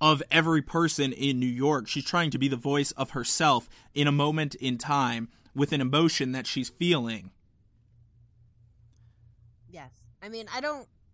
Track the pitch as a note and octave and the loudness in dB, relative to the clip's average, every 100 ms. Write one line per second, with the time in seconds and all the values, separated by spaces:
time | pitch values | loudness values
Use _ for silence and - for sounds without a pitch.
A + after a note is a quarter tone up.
0 | D#3 D3 - D#3+ E3 D#3+ C3+ E3 E3 - | 2 4 2 2 4 2 2 0 0 2
1 | C#3 B2+ C#3 B2+ B2+ A#2+ C#3 D3 G#2+ D3 | -2 0 -2 0 0 0 2 0 -2 -6
2 | C3+ F3 E3 C3 C#3 C3 C#3 C#3+ C#3 - | -2 0 0 0 -2 -2 0 0 0 -4
3 | C3 C3 A#2 - D#3 B2 - - _ C#3+ | -6 -4 -4 2 4 4 0 -12 _ 0
4 | C#3+ C#3+ D3 D#3 D3+ - C3 B2 C#3 C#3+ | 2 4 2 0 -2 -4 -4 -4 0 0
5 | B2 A#2 A#2 - _ C3+ C#3 D3 B2+ D3 | 0 -2 -8 -12 _ -2 0 0 0 2
6 | E3 - C3 C3 A#2+ - B2+ - F3 E3 | 2 2 -2 -4 -6 -6 -8 -2 0 2
7 | A#2 A2 - - _ _ _ _ _ _ | 0 -8 -12 -20 _ _ _ _ _ _
8 | - _ - _ _ _ _ _ _ _ | -20 _ -20 _ _ _ _ _ _ _
9 | - _ - _ - _ - E3+ C3 - | -20 _ -20 _ -20 _ -20 -20 -20 -20
10 | - _ G3+ A3+ G#3+ B3 D4 D4 A3+ _ | -20 _ -14 -12 -10 -6 -6 -8 -12 _
11 | _ | _